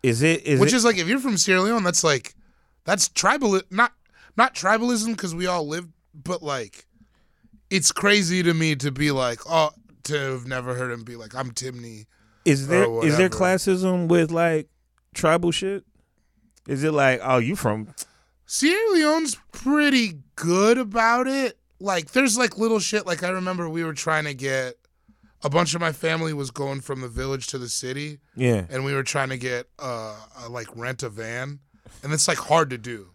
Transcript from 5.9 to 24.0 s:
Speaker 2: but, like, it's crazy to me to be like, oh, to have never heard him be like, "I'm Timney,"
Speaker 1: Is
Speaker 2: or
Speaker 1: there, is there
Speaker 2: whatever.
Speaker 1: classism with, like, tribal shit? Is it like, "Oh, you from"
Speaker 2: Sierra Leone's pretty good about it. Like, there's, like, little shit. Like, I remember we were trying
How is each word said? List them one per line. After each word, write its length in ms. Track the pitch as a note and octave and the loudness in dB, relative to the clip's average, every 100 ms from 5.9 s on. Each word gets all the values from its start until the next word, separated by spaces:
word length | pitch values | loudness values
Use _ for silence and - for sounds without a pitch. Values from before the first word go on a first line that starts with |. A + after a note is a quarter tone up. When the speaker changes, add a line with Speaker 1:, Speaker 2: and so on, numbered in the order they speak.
| _ _ D3+ | _ _ -16
Speaker 2:
but, 260 | D3 F3+ | -8 -6
like, 440 | D#3 C3+ G#2 - _ _ _ _ _ _ _ - _ | -4 -6 -6 -14 _ _ _ _ _ _ _ -20 _
it's 220 | F#3+ C#3+ | 0 2
crazy 500 | - G3+ G#3 E3+ F#3 | 2 4 4 4 2
to 100 | E3+ | 2
me 220 | D#3+ D#3+ C#3+ | 2 0 0
to 140 | C#3 | -4
be 200 | C3 D3 | 0 0
like, 280 | C3+ B2+ A#2 - | 2 -2 -4 -2
oh, 220 | E3 D3+ - _ _ | 0 0 -2 _ _
to 100 | - D3 | -6 -4
have 320 | C3+ C3 B2 | -2 -6 -6
never 260 | B2+ B2 B2 | -6 -4 -4
heard 160 | B2+ | -4
him 120 | A#2+ | -6
be 120 | A2+ A#2 | -12 -16
like, 180 | A2 B2+ | -12 -8
"I'm 160 | B2+ | -8
Timney," 540 | G#2+ C3 B2 A#2 A2 G#2+ _ _ _ - | -6 -10 -10 -16 -18 -20 _ _ _ 2
Speaker 1:
Is 180 | C#3 C3+ | 2 2
Speaker 2:
or 20 | |
Speaker 1:
there, 160 | F3 G3+ A3+ D#3+ | 2 2 2 2
is 120 | D3+ | 4
there 100 | F#3 | 2
Speaker 2:
whatever. 0 | |
Speaker 1:
classism 760 | F3+ F3+ F#3 G3 F#3 F#3 F3+ E3 | 4 2 2 0 0 2 0 2
with, 240 | F3 D#3+ | 2 4
like, 360 | E3 E3+ D#3+ - _ _ _ _ - | 2 2 0 -4 _ _ _ _ -2
tribal 360 | D#3+ E3+ F3 | 2 2 2
shit? 320 | D#3 F#3+ G3 _ _ _ _ _ _ _ _ - | -2 -4 -8 _ _ _ _ _ _ _ _ -8
Is 160 | C3+ | -2
it 80 | D#3 | 0
like, 280 | D3+ C3+ B2+ | 4 4 2
"Oh, 160 | B2 B2+ | 2 2
you 160 | A#2 F#3+ | 2 0
from" 320 | B2 G#2+ G#2+ - - _ _ _ _ | 0 -2 -6 -14 -18 _ _ _ _
Speaker 2:
Sierra 460 | - C#4+ F#4+ A4+ | 0 2 2 2
Leone's 440 | F4+ D4+ D#4+ D#4 - _ | 4 4 2 0 -6 _
pretty 680 | - C4 D4 D4 C4+ A3+ D3+ - - | -6 0 4 4 4 0 -6 -18 -6
good 420 | D#3+ F3+ G#3 B3+ | 0 4 4 4
about 500 | A3+ A3+ A3+ A#3+ C4 | 2 0 2 2 0
it. 300 | C4+ B3+ - _ _ | 0 -2 -6 _ _
Like, 320 | G3 F3+ D3+ | -4 -2 0
there's, 260 | B3+ C4+ G#3+ | 2 2 2
like, 200 | B3 - | 0 0
little 220 | A3+ A3 | 0 2
shit. 280 | - G#3+ G3 | 0 -2 -2
Like, 160 | E3+ | -4
I 60 | F3+ | -2
remember 380 | F#3 F3+ F3+ E3+ | -4 -4 -4 -4
we 160 | D#3+ | -4
were 100 | E3 | -6
trying 320 | D3 | -6